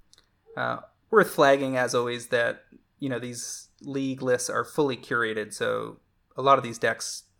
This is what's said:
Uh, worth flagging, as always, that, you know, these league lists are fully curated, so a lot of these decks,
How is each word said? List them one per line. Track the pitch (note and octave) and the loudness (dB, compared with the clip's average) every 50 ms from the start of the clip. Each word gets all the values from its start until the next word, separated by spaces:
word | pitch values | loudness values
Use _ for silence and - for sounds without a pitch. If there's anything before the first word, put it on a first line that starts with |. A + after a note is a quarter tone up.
| _ _ - _ _ _ _ _ _ _ - | _ _ -20 _ _ _ _ _ _ _ -8
Uh, | - B2 A#2+ A#2+ A#2 - - _ _ _ _ | -6 -4 -4 -4 -6 -10 -16 _ _ _ _
worth | - G#3+ F3+ - | 4 4 4 4
flagging, | - - D3 C#3 C#3 C#3 C#3 C3 C3 B2+ | 4 6 6 8 8 6 4 0 0 0
as | B2+ A#2+ A#2+ | 0 2 2
always, | B2 A#2+ A#2+ A#2+ B2 A#2 | 0 0 0 -4 -6 -4
that, | - - A#2+ A#2 A#2 A2 - _ _ - - _ _ _ _ | -2 0 2 2 0 -2 -6 _ _ -20 -20 _ _ _ _
you | C#3+ C3+ | -6 -4
know, | B2 A#2 | -4 -4
these | A#2+ B2 A#2+ A#2+ - - - - - _ _ _ | -6 -8 -10 -10 -10 -12 -12 -14 -16 _ _ _
league | - - C3+ C#3 C3+ C3+ C3 C3 | -14 -6 -4 -4 -4 -4 -4 -4
lists | B2+ C3 B2 B2 - - | 0 0 0 0 0 -4
are | - A#2 A#2 | -4 -4 -4
fully | - - - D3+ C#3 B2+ | -4 0 0 0 0 0
curated, | - - - C3+ A#2+ A#2 A2 A2 A2 G#2 G#2 G#2 | -4 -6 -4 -2 -2 0 -2 -2 -4 -6 -8 -6
so | - A#2+ A2+ A2+ A2 A2 A2 G#2+ - _ _ _ _ _ _ _ | -4 -2 -2 -2 -2 -4 -8 -12 -16 _ _ _ _ _ _ _
a | - C3 | -2 4
lot | C#3 C#3 C3 | 4 4 4
of | B2 | 4
these | A#2+ A2+ - | -4 -8 -2
decks, | - A#2 A2+ - - - - - - _ _ _ | -2 -2 -2 -2 -6 -10 -10 -12 -14 _ _ _